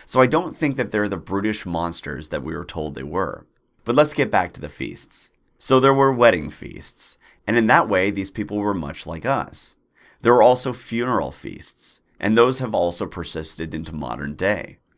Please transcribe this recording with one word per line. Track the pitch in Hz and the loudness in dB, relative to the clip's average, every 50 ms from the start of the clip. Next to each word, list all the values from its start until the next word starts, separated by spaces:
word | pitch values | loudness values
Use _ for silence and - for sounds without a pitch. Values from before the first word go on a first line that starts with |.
| - | -12
So | - - 127 | 0 4 4
I | 131 | 4
don't | 120 151 165 180 165 160 | 6 4 2 0 -2 -4
think | - 165 143 135 | -2 -2 -2 0
that | - 120 101 | -2 -4 -2
they're | - 104 104 104 | -2 -2 0 -2
the | 101 | -4
brutish | 82 - - 95 98 101 107 104 - - | -6 -6 -4 -2 -2 0 -2 -2 -4 -6
monsters | 92 85 82 85 85 80 - - 80 71 67 80 - | -4 -4 -2 -2 -2 -4 -6 -6 -8 -10 -10 -8 -6
that | 82 73 65 | -6 -6 -6
we | 78 80 | -6 -8
were | 80 - | -8 -8
told | - - 80 78 76 71 | -8 -8 -6 -6 -6 -6
they | - 67 | -8 -8
were. | 73 78 92 92 71 - - - _ _ _ _ _ _ _ _ | -6 -4 -2 -2 -4 -6 -8 -14 _ _ _ _ _ _ _ _
But | 113 120 | 4 6
let's | 143 151 151 - | 6 6 6 4
get | - 131 107 | 0 0 2
back | 110 98 90 87 - | 2 0 0 -2 -6
to | - | -12
the | - 78 | -12 -12
feasts. | - - - 58 - - - - - - - - _ _ _ _ _ _ | -10 -8 -8 -8 -10 -12 -16 -16 -18 -18 -20 -20 _ _ _ _ _ _
So | - - 131 127 | 0 4 4 6
there | 131 139 139 | 6 6 6
were | 135 135 135 131 | 6 4 4 4
wedding | 117 120 117 95 82 73 69 | 6 6 6 6 4 0 -6
feasts, | - - - - - - - - - - - - - - _ _ _ _ _ | -10 -12 -14 -14 -14 -14 -14 -14 -12 -10 -12 -12 -12 -16 _ _ _ _ _
and | - 117 | 0 2
in | 120 110 | 2 4
that | 110 131 170 135 107 | 4 4 4 4 2
way | 98 92 95 101 | 2 2 2 2
these | 95 98 95 - | 0 -2 -4 -6
people | - - 101 101 104 | -6 -8 -6 -4 -4
were | 104 101 104 98 | -2 -2 -2 -2
much | 87 76 71 80 - - | -4 -6 -8 -10 -12 -12
like | 80 82 82 - | -12 -10 -6 -4
us. | 123 135 113 - - - - - - - _ _ _ _ _ _ _ _ _ | -2 -2 -2 -4 -6 -10 -14 -16 -16 -18 _ _ _ _ _ _ _ _ _
There | - 117 123 | 4 6 8
were | 123 107 | 8 8
also | 123 127 127 - 135 | 8 6 4 0 -4
funeral | 123 - - - 117 117 120 127 120 95 71 65 | -6 -8 -8 -6 -4 -2 -2 0 0 -2 -2 -4
feasts, | - - - 55 50 - - - - - - - - - _ _ _ - | -8 -12 -14 -14 -14 -12 -14 -16 -14 -14 -14 -14 -14 -16 _ _ _ -4
and | - 104 110 | 0 4 6
those | 117 120 127 131 - | 6 6 6 4 0
have | 131 113 107 | -4 -2 -2
also | 92 87 87 85 - 104 | 0 0 0 -2 -4 -6
persisted | 85 - 90 80 - - 80 80 - - - 82 78 76 | -6 -6 -8 -8 -6 -6 -6 -8 -8 -8 -8 -8 -8 -8
into | 80 80 80 | -8 -8 -8
modern | 80 76 71 62 58 65 71 73 78 | -8 -8 -8 -8 -8 -8 -8 -10 -6
day. | 82 92 98 104 82 - - - _ _ _ _ | -2 -2 -2 -2 -2 -6 -12 -18 _ _ _ _